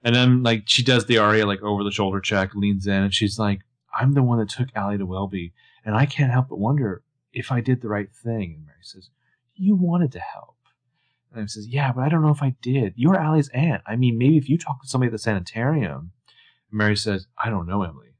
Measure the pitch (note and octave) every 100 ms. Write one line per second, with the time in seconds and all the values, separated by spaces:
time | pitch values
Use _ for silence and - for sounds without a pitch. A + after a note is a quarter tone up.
0 | A#2+ A#2+ B2+ B2+ A#2+ A2+ G2+ - B2 B2
1 | G#2+ A#2 G#2 A2 G#2 G2 G#2 G2+ G2+ G2+
2 | G2 G2 - G2+ F#2+ G#2 G2+ G2 G2 G2
3 | G2 - G#2 G#2+ G#2 G2 _ _ _ -
4 | C3 C#3+ B2 A#2 G#2 - B2 G#2+ G2+ G#2
5 | F#2+ F#2 G2 G2 E2+ _ _ _ A2 G#2+
6 | A#2+ - C3+ B2 B2+ - G#2 D3 A2+ F2+
7 | _ _ _ - - B2 A2+ B2 A2 G#2
8 | G2+ _ A#2 A2+ F2+ D#2 D2+ _ - F#2+
9 | G2 _ _ _ _ - F#3+ G3 F3 F3
10 | D#3 - - - - _ _ _ _ _
11 | _ _ _ A#2+ G#2 G#2+ G#2+ C3 C3+ B2
12 | C#3 E3 D#3 D3 C#3 C3 B2 C3+ G#2+ G2+
13 | D3 F#3 D#3 D#3 C#3 B2+ E3 A#2 - A#2
14 | B2+ A2+ B2+ D#3 C3 D#3+ - C3+ - B2+
15 | B2 A2 - G2+ F2+ A2+ B2 D#3 F#2+ C#2
16 | E2+ _ _ _ _ _ _ G#2+ G#2+ G2+
17 | G#2+ G2 - - A#2 G#2 E2+ G2+ F2+ C#2
18 | A1 _